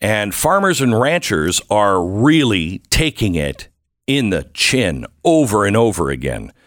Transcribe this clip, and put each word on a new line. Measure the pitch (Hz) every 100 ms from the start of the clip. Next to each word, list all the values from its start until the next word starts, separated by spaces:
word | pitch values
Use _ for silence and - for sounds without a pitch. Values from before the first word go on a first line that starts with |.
And | 104 107 104
farmers | - 151 196 196 139
and | 131 110
ranchers | 135 170 - 87 78 - -
are | 104 101 95
really | 90 98 139 160 131 98 80 98 -
taking | - 160 - 107 85
it | 71 67 - _ _ _ -
in | 139 110
the | 87 71
chin | - - 131 98 69 57 _
over | 170 160 131 104
and | 101 107
over | 117 95 71
again. | 67 65 57 53 -